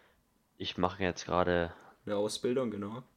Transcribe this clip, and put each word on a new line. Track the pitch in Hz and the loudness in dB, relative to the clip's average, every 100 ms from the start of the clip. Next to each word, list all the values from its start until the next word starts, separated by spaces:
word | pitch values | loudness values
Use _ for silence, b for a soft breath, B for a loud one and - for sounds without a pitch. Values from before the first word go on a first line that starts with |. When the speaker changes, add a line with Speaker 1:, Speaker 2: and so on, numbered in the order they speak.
| B B _ _ _ _ | B B _ _ _ _
Speaker 1:
ich | 95 - | -8 0
mache | 90 92 | 0 2
jetzt | 92 - - | -2 -2 0
gerade | 87 90 87 85 B B B - | 2 4 4 0 B B B -4
Speaker 2:
Eine | 104 | 0
Ausbildung, | 107 - 123 123 123 | 0 0 0 0 0
genau. | 104 101 117 - | -4 -8 -10 -14